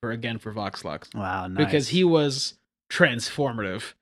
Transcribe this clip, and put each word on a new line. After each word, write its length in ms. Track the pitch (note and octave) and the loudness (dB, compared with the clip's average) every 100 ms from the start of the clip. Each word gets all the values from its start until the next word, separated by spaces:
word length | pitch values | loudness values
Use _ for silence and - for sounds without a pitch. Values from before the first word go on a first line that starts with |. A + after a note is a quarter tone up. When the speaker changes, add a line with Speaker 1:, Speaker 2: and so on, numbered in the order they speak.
Speaker 1:
for, 100 | A#2 | -6
again, 280 | A2+ A#2 A2+ | -6 -6 -6
for 120 | A2 | -8
Vox 340 | G#2+ G2 - | -6 -6 -6
Lux. 240 | F2+ D2+ - | -8 -8 -10
Speaker 2:
Wow, 320 | G#2+ F#2+ F#2+ F#2 | -8 -4 -4 -4
nice. 180 | F#2 | 0
Speaker 1:
Because 240 | D3+ D3 B2+ | 2 2 2
he 140 | F3 | 4
was 520 | F3+ D#3+ D3 C3+ - - _ _ _ | 6 6 2 0 -6 -8 _ _ _
transformative 1040 | - E3 A#2 - - C#3 A2+ G2 G2 - - | 4 4 4 -4 -2 0 0 -2 -4 -8 -16